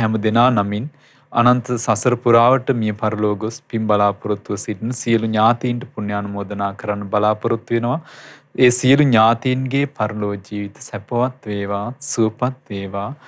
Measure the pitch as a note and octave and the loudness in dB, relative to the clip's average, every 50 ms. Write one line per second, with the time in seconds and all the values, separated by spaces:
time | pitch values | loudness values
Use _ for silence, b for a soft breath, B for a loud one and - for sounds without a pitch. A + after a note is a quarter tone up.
0 | A#2 A2 A2 G#2+ G#2 A2 G#2+ A#2 A#2+ B2+ B2 G#2+ G2+ G2+ G2+ G#2 B2 D3+ b b | 2 0 0 0 0 0 2 4 4 4 4 2 0 -2 -2 -6 -6 -8 b b
1 | b b b b b b - A2+ A#2 B2 B2 B2 A#2 - B2 A2+ - - A2 G#2 | b b b b b b -2 2 4 4 4 2 0 -4 -4 -4 0 0 0 0
2 | - B2+ A#2+ A#2 - A#2+ A#2 A#2 A#2 B2 C3 C3 B2+ - C3 A#2+ A2 G#2+ G#2 G#2 | 2 0 0 2 2 4 6 6 6 6 4 2 2 0 -2 0 0 -2 -2 -2
3 | - G#2+ A2 G#2 G#2+ G#2+ G#2 G2 G#2+ A2 A2+ - _ - - A2+ A2 G#2 G#2 G#2 | -2 -2 -2 0 0 0 0 0 -4 -6 -6 -8 _ -6 -6 -4 0 2 2 4
4 | G#2 G2+ G2+ G2+ - G#2 G#2 G2 - - G#2 G2 - - G#2 F#2 G#2 A#2 B2+ - | 4 2 0 -2 -4 -4 -4 -4 -4 -8 -6 -6 -6 -8 -8 -6 -4 -4 -4 -4
5 | - A#2+ A2+ A2 A2 A2+ A2 A2 G#2+ A2+ A#2+ A#2+ - B2+ B2 A#2+ A2+ - - - | -2 0 0 0 2 0 2 4 4 4 4 2 0 -4 -4 -4 -6 -10 -10 -8
6 | G#2 G#2 G#2 G#2 G2+ G2+ G2+ G2+ G2+ F#2 G#2 G2 G2+ G2 G2 G2 - G#2 G2+ G2+ | -6 -4 -4 -4 -4 -4 -6 -6 -6 -6 -6 -4 -4 -6 -6 -6 -6 -6 -6 -6
7 | G2+ G2 G2+ G#2 G#2 G#2+ G#2+ G#2+ - A#2 A#2 A2 - - A#2 A#2 A2+ A#2+ C3 E3 | -4 -2 -2 0 2 2 0 0 0 -2 -2 -2 -4 -2 -2 -2 0 0 -4 -4
8 | D#3 B B B B B B B B B - - C3+ B2 A#2+ - - B2+ C3+ C#3 | -6 B B B B B B B B B 0 4 4 4 4 4 4 4 4 4
9 | D3+ C#3 A#2+ A2 A2 A2+ A#2 A#2 - C3 B2+ B2+ C3 B2+ C3 C#3 C#3+ C#3 - - | 4 4 4 6 6 4 4 2 0 -2 -2 -2 -2 -2 -2 -2 -2 -2 -2 -4
10 | A2 G#2 G#2+ G#2+ G#2 G#2 G2+ G2+ F#2+ - G#2 G2+ G#2 G2+ G2 - - - - G2+ | -4 -4 -2 -4 -4 -4 -4 -6 -8 -8 -8 -8 -8 -8 -10 -14 -16 -10 -10 -12
11 | G2 - B2 A#2+ B2 C3 B2+ - - A2 G#2 G2+ G2+ G2 G2+ G2+ G#2 A2+ B2+ - | -8 -4 -2 0 0 -2 -2 -6 -10 -8 -6 -4 -4 -4 -4 -4 -4 -6 -10 -10
12 | - - - - A2+ A2 G#2+ - B2 B2+ C3 - _ - G#2 G2 G2 F#2+ G2 G2+ | -10 -8 -2 0 0 0 0 -2 -4 -4 -4 -6 _ -10 -8 -8 -8 -6 -6 -6
13 | G2+ A2+ D3 B B | -6 -6 -8 B B